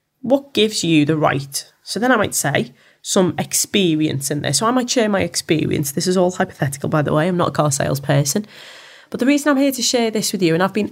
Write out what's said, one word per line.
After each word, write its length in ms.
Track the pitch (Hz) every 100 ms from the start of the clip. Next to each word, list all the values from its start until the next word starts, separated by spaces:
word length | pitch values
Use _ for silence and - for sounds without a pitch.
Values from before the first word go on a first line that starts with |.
| _ _
What 320 | 226 277 -
gives 280 | - 214 214
you 220 | 170 160
the 180 | 147 156 147
right? 260 | 139 - - - _
So 180 | - 196
then 120 | 247
I 40 | 240
might 180 | 196
say 380 | - 143 143 - - _ _
some 300 | - 202 180 -
experience 920 | - - - 208 180 156 151 135 139
in 120 | 147
there. 100 | 139
So 120 | 143
I 60 | 226
might 180 | 254 247
share 200 | 262 214
my 140 | 196
experience. 680 | 175 - - 170 - - 139
This 160 | - 180
is 100 | 185
all 140 | 180
hypothetical, 580 | 185 185 - 139 - -
by 140 | 156
the 100 | 143
way. 140 | 151 170
I'm 100 | 180
not 120 | -
a 100 | 139
car 120 | 151
salesperson. 720 | 143 - 139 - 143 143 214 208 - - - - - _
But 80 | 196
the 80 | 247
reason 240 | 285 294
I'm 60 | 269
here 160 | 277
to 100 | 262
share 280 | 226 247 226
this 180 | 220 -
with 100 | 190
you, 140 | 170
and 80 | 165
I've 100 | 190
been 160 | - -